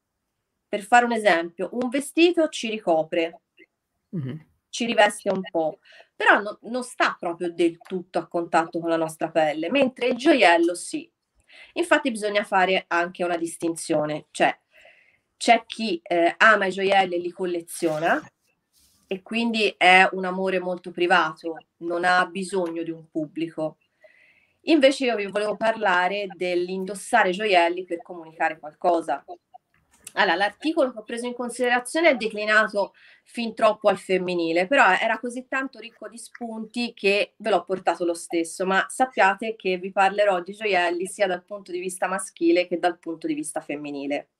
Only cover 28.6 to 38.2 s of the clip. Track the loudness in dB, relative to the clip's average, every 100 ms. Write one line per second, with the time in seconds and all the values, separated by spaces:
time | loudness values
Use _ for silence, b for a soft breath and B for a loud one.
28.6 | -14 -4 0 0 -2 -6 -8 -20 _ -20
29.6 | _ _ _ _ -8 0 2 2 0 -2
30.6 | -2 0 0 -2 -10 -8 -8 -8 -10 -4
31.6 | 0 0 -2 2 2 2 -2 -4 2 2
32.6 | 2 0 -2 b b b _ -8 -6 2
33.6 | 2 4 2 0 0 -2 0 -2 0 0
34.6 | 2 4 6 4 0 -2 -6 -10 -6 -6
35.6 | -6 -10 -20 -18 -18 -18 -20 -14 -12 -10
36.6 | -10 -6 -6 -2 0 2 -2 _ -2 0
37.6 | 0 -4 -2 -2 -2 -4